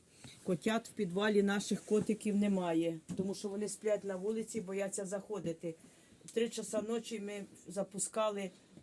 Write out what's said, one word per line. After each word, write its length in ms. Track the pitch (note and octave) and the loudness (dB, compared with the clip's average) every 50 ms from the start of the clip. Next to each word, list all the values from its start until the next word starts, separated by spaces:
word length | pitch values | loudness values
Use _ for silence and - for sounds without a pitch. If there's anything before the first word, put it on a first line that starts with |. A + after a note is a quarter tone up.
| - _ - - - - - - - | -20 _ -20 -20 -20 -18 -18 -10 -2
Котят 440 | - F#3 F3 - A3 A3 A3+ A3+ - | -2 -2 2 2 2 2 2 -2 -4
в 40 | - | -4
підвалі 500 | - G#3+ F3 E3+ F#3+ G#3 A3 G#3+ G#3 G3+ | -4 -2 0 0 2 2 6 6 6 6
наших 420 | G3+ G3+ G3+ G3 - G#3+ F#3+ - | 6 4 2 2 0 -2 -2 0
котиків 520 | - G#3 G#3+ G3+ - A3 G#3+ - G#3+ G3+ | 2 2 4 4 4 0 0 2 2 2
немає, 640 | G3+ G#3 G3+ G3+ F#3 F3+ F3 E3 E3 E3 E3 E3 D#3+ - - F3 | 4 4 4 4 4 4 4 2 4 2 2 0 -2 -6 -8 -4
тому 180 | - F#3+ G3 F#3+ | -2 -2 -2 -2
що 140 | - - G#3 | -4 -4 -4
вони 200 | G3 G3+ G#3+ G3+ | -2 -2 -4 -4
сплять 360 | - - - G#3+ G#3 G3+ F#3+ | -4 -2 0 0 0 0 0
на 120 | G3 F#3+ | -4 -4
вулиці, 440 | F#3 F#3 G#3+ A3+ A3+ A3 - - A3+ | -2 -2 -2 -2 -2 -4 -4 -4 -6
бояться 440 | F3+ F3+ G3 G3 G3 F#3+ F#3+ - G3+ | -4 -4 -2 -2 -2 -2 -2 -4 -4
заходити. 720 | F3+ G3 G3 G3 - G#3+ G3 D#3+ E3 E3 E3 - E3+ D#3+ - - - - - - - - - - | -4 -4 -6 -6 -6 -8 -4 -4 -4 -4 -4 -6 -8 -8 -8 -14 -20 -20 -20 -20 -20 -20 -20 -20
В 60 | D#3+ | -4
три 180 | - A3+ A3+ A3+ | 0 0 2 2
часа 340 | - A3 G#3+ - - G#3+ G#3 | 0 -4 -6 -2 -2 -2 0
ночі 380 | G#3+ A3+ A#3 A3+ - A#3 G#3 | 0 -2 -2 -2 -4 -6 -6
ми 240 | G3+ G3+ G#3 G3+ G3 - - - - - | -4 -6 -6 -6 -8 -10 -14 -18 -16 -8
запускали 840 | F3 G3 F#3+ F#3+ - G3 F#3 - - A3 G#3+ G#3+ G#3 G3+ G3 F3+ F3+ - - - - - | -4 -4 -4 -4 -2 -4 -4 -2 0 2 2 2 2 0 -4 -4 -6 -10 -20 -20 -20 -20